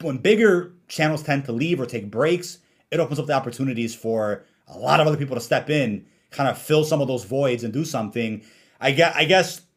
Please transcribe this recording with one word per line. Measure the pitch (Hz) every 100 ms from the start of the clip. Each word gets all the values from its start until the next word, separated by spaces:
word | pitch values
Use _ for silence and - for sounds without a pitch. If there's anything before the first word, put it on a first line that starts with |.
when | 165 127
bigger | 175 214 220 180 180 _ _
channels | - 156 151
tend | 151 139
to | 135
leave | 117 165 165
or | 127
take | 117 101
breaks, | 110 151 175 - - _ _ _
it | 151
opens | 156 147
up | 127
the |
opportunities | 135 127 120 135 117 113
for | - 113 113 107 101 _ _ _
a | 92
lot | 123 156
of | 156
other | 151
people | 139 120
to |
step | - 135 127
in, | 151 120 101 - _ _
kind | - 139
of | 135
fill | - 151
some | 156 156
of | 135
those | 127
voids | 95 131 139 120
and | 113
do | 120
something. | 165 127 104 120 113 107 - _ _ _
I | 135
gue-, | 139 165
I | 147
guess | 160 185 175 - _